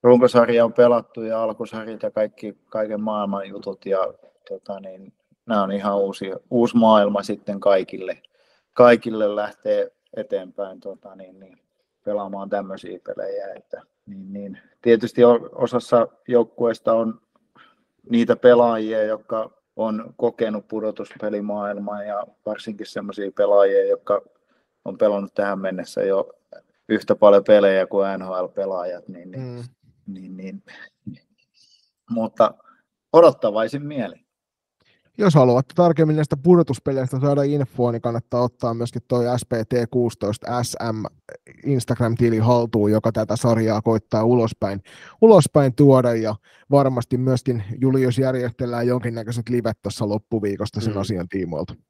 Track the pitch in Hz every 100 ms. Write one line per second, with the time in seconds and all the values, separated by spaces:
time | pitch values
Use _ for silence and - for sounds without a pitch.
0 | 123 123 123 123 117 117 117 113 120 120
1 | 110 - 110 113 113 110 110 113 110 113
2 | - - 107 _ 107 101 _ 110 107 104
3 | 107 107 101 98 98 98 98 95 - 95
4 | 98 - _ _ - 95 _ 98 95 95
5 | 95 _ _ _ - 110 95 101 101 101
6 | 98 95 95 92 _ 117 117 117 113 107
7 | 101 101 98 104 - 101 101 98 90 95
8 | 95 90 _ _ _ _ _ - 123 117
9 | 120 110 107 104 104 - 107 104 98 _
10 | _ - 104 98 92 85 98 92 98 95
11 | 101 95 92 92 95 90 _ _ _ _
12 | - 104 98 98 98 101 98 95 92 92
13 | - - 98 98 98 - _ - _ _
14 | - 98 95 101 101 95 _ _ 120 113
15 | 117 - 120 117 - - 120 123 - 120
16 | 113 _ - 120 117 - 120 110 - 113
17 | 113 110 _ _ _ _ _ _ _ _
18 | _ 117 117 113 123 120 120 113 110 110
19 | 107 110 _ 113 113 _ _ - 110 107
20 | 110 - 120 - 110 107 - 110 107 104
21 | 104 - 107 104 104 104 101 101 101 104
22 | 104 104 - _ - 107 - 104 - -
23 | 101 104 98 - 101 101 98 98 98 98
24 | - 101 _ _ _ _ _ _ - 92
25 | 107 101 98 - 101 98 95 92 82 -
26 | 98 98 - _ _ - _ _ _ 107
27 | - 104 104 101 98 104 101 95 92 101
28 | 98 95 95 92 90 - 98 95 87 87
29 | - 92 90 135 127 123 123 _ _ _
30 | - 95 92 92 95 95 _ - - _
31 | - - _ _ _ _ _ _ _ _
32 | _ 117 113 - 110 - _ _ _ _
33 | _ 160 170 131 113 104 113 143 147 147
34 | 101 - _ _ _ _ _ _ _ _
35 | _ - 202 151 127 123 135 - 175 156
36 | 156 156 151 147 151 175 160 131 - 135
37 | 131 135 143 143 143 147 135 - 120 117
38 | 123 117 - 120 123 _ 120 117 117 117
39 | - 123 120 123 - 120 123 123 117 123
40 | 120 - 101 107 - 123 127 - 117 110
41 | 104 _ - - _ - - 135 - 123
42 | 117 113 117 113 113 120 117 113 104 107
43 | 107 110 110 107 120 113 110 107 113 110
44 | _ 110 113 123 113 - 101 98 - -
45 | - _ 220 202 143 156 139 120 143 131
46 | 123 117 110 107 _ _ _ 139 135 127
47 | 117 127 127 127 - 117 98 113 131 131
48 | 127 120 131 127 123 - 123 120 120 123
49 | 117 117 110 120 113 123 113 107 101 -
50 | 104 104 _ 110 101 101 110 - 104 101
51 | 98 95 87 98 87 78 90 -